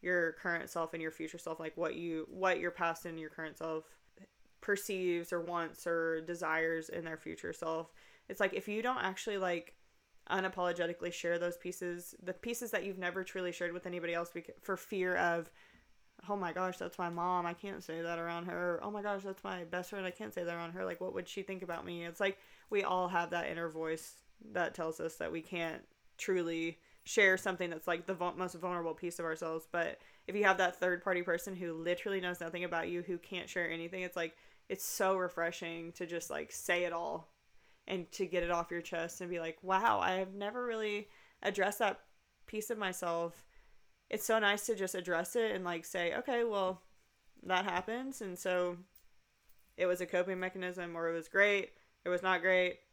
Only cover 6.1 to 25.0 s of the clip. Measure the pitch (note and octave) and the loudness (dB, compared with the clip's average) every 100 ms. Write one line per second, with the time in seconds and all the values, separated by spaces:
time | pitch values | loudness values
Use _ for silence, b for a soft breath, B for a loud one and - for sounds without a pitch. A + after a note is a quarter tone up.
6.1 | D#3+ D#3+ E3+ E3 D#3+ E3 E3 D#3+ E3+ E3 | 0 -2 -4 0 2 2 0 -2 -6 -6
7.1 | D#3+ - D#3+ F3 E3 E3 D#3+ E3 B B | -8 -8 -6 -6 -4 -2 -2 -4 B B
8.1 | B B F#3+ G3 F3+ F#3+ G#3 A#3+ B3+ F#3+ | B B 0 0 0 -4 -2 0 0 0
9.1 | F#3+ - G3+ F#3 F3 - - - _ _ | -2 -4 0 0 0 -4 -20 -20 _ _
10.1 | - - F#3+ F#3 F#3 F3+ F3 E3+ E3+ F3 | -20 -2 0 0 0 0 2 0 0 -4
11.1 | E3+ E3+ E3+ F3 F3 F3+ F3 F3+ F3 F3 | -2 0 2 0 -2 -8 -6 -4 -6 -8
12.1 | - F3+ F#3 A#3 A#3 A#3 G#3+ G3 F#3 F3+ | -12 -8 -6 -4 -4 -2 -2 -2 -2 -2
13.1 | F3+ F#3 F#3+ F3+ F3 F3 F3 F3+ F3 E3+ | -2 -4 -4 -4 -2 -4 -4 -6 -4 -2
14.1 | E3+ E3+ - E3 - - F#3 - G3 F#3 | -2 -2 -8 -12 -16 -4 -4 -2 0 2
15.1 | F3+ F3 E3+ E3 B B B B - - | 4 4 2 -2 B B B B -20 -20
16.1 | _ - G3+ F3+ E3 F#3 F3 F3 - F3 | _ -4 -2 0 0 -2 -2 -6 -2 -4
17.1 | E3+ F3 F3+ F3 E3+ G3+ D#3+ F3+ D#3+ E3+ | 0 2 2 2 -4 -8 -10 -8 -4 -2
18.1 | E3+ E3+ E3+ F3 F3 F3 E3+ - G#3 G#3 | -2 -2 -4 -4 -2 0 0 -2 -4 -2
19.1 | G3 F#3+ F#3+ G3 F#3 E3+ F3+ F3+ G3+ F#3 | -2 -4 -6 -6 -6 -4 -4 -4 -4 -4
20.1 | F3+ G#3+ G3 E3+ E3+ E3+ F3 F#3 F3 F#3 | -4 -8 -4 -4 -2 -6 -4 -4 -2 -4
21.1 | F#3+ F3 - F#3+ F#3+ F3+ E3 - F3 E3+ | -4 -6 -8 -6 -8 -6 -6 -6 -6 -8
22.1 | E3 G3 G3 B B B G#3 F#3+ F#3 F3+ | 0 0 0 B B B 2 4 4 4
23.1 | F3+ E3+ E3+ E3 E3 E3+ D#3+ D#3+ D#3+ - | 2 2 0 0 -2 -4 -2 -2 -2 -4
24.1 | - _ - - G#3 E3+ - D#3+ D#3+ | -16 _ -20 -6 0 0 0 -4 -2